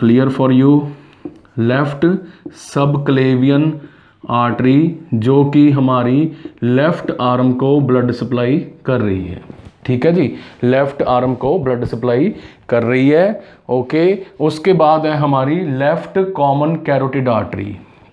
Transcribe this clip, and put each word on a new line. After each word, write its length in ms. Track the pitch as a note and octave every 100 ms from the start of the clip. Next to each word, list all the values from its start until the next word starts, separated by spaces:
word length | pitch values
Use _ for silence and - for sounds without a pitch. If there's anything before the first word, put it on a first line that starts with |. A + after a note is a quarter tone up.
clear 360 | A2+ A#2+ C3+ C3
for 240 | C3 B2+
you, 180 | C3+ D3 C#3+ - - - - - _ A#2
left 640 | A#2 C3 D3 C#3+ E3 F#3+ - - -
subclavian 1300 | - - C#3 C#3+ C#3+ C#3+ C3+ C3 B2+ C3+ C#3+ D#3 D3+ - - _ _ -
artery 680 | A#2 A#2+ A2+ B2+ C#3 E3 - -
जो 320 | A2+ A#2 C#3 C#3+
कि 260 | D3 D3
हमारी 600 | C#3 C3 B2+ A#2+ C3+ D#3 - - -
left 500 | A#2 B2+ D3 - - -
arm 320 | B2 B2 B2+
को 280 | B2+ C3+ C#3+
blood 300 | B2+ B2+ A#2+
supply 560 | A#2 A#2+ B2 B2 D3+ - - -
कर 160 | B2
रही 240 | G#2 F#2+ F2+
है। 420 | F2+ - - - - -
ठीक 200 | B2+ D#3+
है 80 |
जी, 220 | F3 B2+ - - -
Left 380 | B2 C3 C#3 -
arm 340 | - B2 B2+ B2
को 240 | C3+ F3+
blood 260 | C3 A#2+ A#2
supply 500 | A#2 B2 A#2+ F3+ - - - -
कर 140 | A#2
रही 260 | A2+ C3 C3+
है। 340 | D3+ G3 G#3+ - - -
ओके, 500 | B2+ B2+ D#3 F3 G3 - -
उसके 340 | D#3 D3+ F#3+
बाद 320 | F3+ D3+ D#3 D#3
है 80 |
हमारी 420 | D3 D3 C3+ C3 E3+
left 800 | F3 C3 C#3+ E3+ - F#3+ F#3+
common 420 | F#3+ C#3 C#3 D3+ D#3+
carotid 540 | - C#3 C3+ C3+ B2+
artery। 480 | A2 F#2 G2 G2+ G2 - _ -